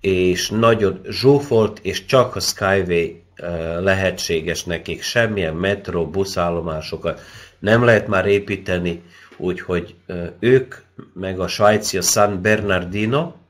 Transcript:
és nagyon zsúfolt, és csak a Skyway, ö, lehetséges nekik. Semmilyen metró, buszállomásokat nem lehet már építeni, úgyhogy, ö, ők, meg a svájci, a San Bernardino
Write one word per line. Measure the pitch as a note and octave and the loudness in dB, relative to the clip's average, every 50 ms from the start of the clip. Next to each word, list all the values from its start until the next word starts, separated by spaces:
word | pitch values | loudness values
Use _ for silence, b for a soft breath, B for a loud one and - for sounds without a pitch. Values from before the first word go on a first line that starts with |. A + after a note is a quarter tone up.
és | - G2 F#2+ F2+ F#2 F#2 F2+ F2+ - - | 0 0 2 2 2 2 2 0 -2 -4
nagyon | G#2 A2 A2+ A#2 A2+ G2+ G2+ F#2+ F2+ F#2 - - | 0 2 4 4 4 4 2 0 0 -2 -10 -10
zsúfolt, | G#2+ - A#2+ C3 C#3+ C#3 C#3+ - A#2+ A2+ G#2+ G#2 - - | -8 2 4 4 4 4 2 2 2 2 2 2 -2 -6
és | - F#2 F#2+ - - | -8 -6 -6 -6 -4
csak | - - C3 A#2+ B2 - | 2 4 4 4 2 0
a | G2+ | -6
Skyway, | - - - - G#2 F#2+ G2 G2 F#2 F2 F2 E2+ E2 E2 - - _ _ _ | -4 -4 -4 -2 0 2 2 2 2 2 0 0 0 -2 -4 -12 _ _ _
ö, | _ - F2 E2+ E2 D#2+ E2 E2 E2+ | _ -10 -8 -6 -6 -6 -4 -4 -2
lehetséges | F2+ G2 F#2+ F#2+ F#2+ F#2 F2+ - - - F2 D#2+ D#2 F2 E2 - - | 0 0 2 2 2 -2 -2 -2 -4 -2 -2 -2 -2 -4 -6 -6 -4
nekik. | F2 E2+ D#2+ - - E2 D#2 | -6 -6 -6 -6 -8 -10 -8
Semmilyen | - - - A#2+ A#2 A2 G#2+ G2+ F2+ D#2+ D#2+ | -8 -4 0 0 0 0 0 -2 -2 -2 -2
metró, | E2 F2+ G2 G2+ G2+ - - F2 F2 E2 D2+ | -2 -2 -2 -2 -2 -6 -6 -4 -4 -4 -2
buszállomásokat | D2+ F#2+ G2 F#2 - F#2 F2 F2 F2 E2+ E2 F2 D#2 D#2 D#2 - - D#2 - E2+ D#2 B B B B B B B B B | -2 -4 -4 -2 -2 -2 -2 -2 -2 -4 -4 -6 -8 -8 -8 -8 -10 -6 -6 -6 -6 B B B B B B B B B
nem | - G2+ A2 A#2 B2 | 0 2 4 4 6
lehet | A#2+ A2+ G#2 - - | 6 6 4 4 2
már | G#2 F#2+ F#2 | 0 0 2
építeni, | G2+ G2+ G2+ G2 - G#2 F#2+ - - F#2 F2+ F2 F2 E2+ E2+ B B B B B B B - | 4 2 2 2 -2 -8 -8 -4 -4 -4 -2 -2 -4 -4 -6 B B B B B B B -6
úgyhogy, | F2+ F2+ F2+ F2+ - - F#2 F2 F2 - - _ _ | -4 -4 -4 -4 -4 -4 -4 -4 -4 -6 -16 _ _
ö, | _ F#2 F2 F2 E2 - - | _ -10 -8 -8 -10 -10 -2
ők, | - A#2+ B2+ C3+ B2+ - - - _ _ _ - - _ _ | 2 4 4 4 2 0 -14 -20 _ _ _ -20 -20 _ _
meg | F2+ F#2 F#2+ F#2+ F#2 | -10 -8 -6 -4 -4
a | F#2 F2+ | -4 -4
svájci, | - - G#2+ G#2 G#2+ G#2 - - - F#2+ | -2 4 4 4 4 4 0 -2 -4 -2
a | |
San | F2 - - A2 G#2 G2+ G2+ F#2 | -2 0 2 2 2 2 2 0
Bernardino | F2+ G#2+ A2 G#2 G2+ G2+ F#2+ F2+ F2 F2 F2+ G#2 G#2+ A2 B2+ C#3+ E3 F3 - - _ _ | 2 2 2 2 2 0 0 -2 -2 -4 -4 -4 -2 0 0 -2 -2 -4 -8 -18 _ _